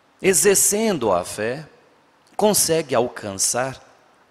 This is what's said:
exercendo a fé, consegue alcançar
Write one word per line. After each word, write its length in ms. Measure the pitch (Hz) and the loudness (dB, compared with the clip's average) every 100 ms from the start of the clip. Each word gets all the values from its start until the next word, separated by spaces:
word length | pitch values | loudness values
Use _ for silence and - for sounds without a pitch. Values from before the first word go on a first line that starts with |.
| _ _ | _ _
exercendo 880 | 170 190 202 190 - 208 220 175 113 | 0 2 4 4 2 0 0 0 0
a 140 | 87 | 0
fé, 420 | 90 - 110 135 151 _ _ _ _ _ _ - | -2 -6 -6 -6 -12 _ _ _ _ _ _ 0
consegue 580 | 214 185 - 160 151 | 2 2 2 0 0
alcançar 880 | 127 127 - 107 95 - 120 135 127 - _ _ _ _ | 0 0 -4 -10 -4 -2 -2 -4 -8 -18 _ _ _ _